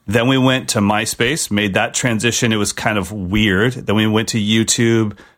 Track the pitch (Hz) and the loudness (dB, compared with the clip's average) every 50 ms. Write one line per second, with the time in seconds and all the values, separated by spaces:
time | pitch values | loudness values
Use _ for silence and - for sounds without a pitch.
0 | _ - 101 117 117 127 135 131 127 131 127 131 - - - 113 101 98 107 107 | _ -6 -4 -2 0 2 2 2 2 2 2 0 -2 -2 -2 0 2 2 2 0
1 | 110 107 - - 117 120 147 165 - - 104 104 104 104 92 107 110 123 - - | -2 -4 -4 -2 -2 -2 -2 -4 -4 -4 -2 -2 -2 0 0 0 -2 -2 -4 -2
2 | - 127 113 107 107 120 113 - - 117 113 107 101 - - - - 117 107 104 | -2 -2 -2 0 0 0 0 0 0 0 0 0 0 -2 -4 -4 -2 -2 0 0
3 | 92 90 107 107 92 87 98 110 107 104 95 92 110 127 123 117 - - 101 110 | -2 -4 -6 -6 -4 -2 0 2 2 2 2 2 2 0 0 -4 -4 0 0 2
4 | 110 110 107 107 110 - - 113 104 104 110 113 110 - - - 120 113 113 110 | 2 2 2 0 0 0 -2 -2 0 2 2 2 2 0 0 2 2 2 4 2
5 | 110 107 101 - - - _ | 0 0 -4 -10 -20 -20 _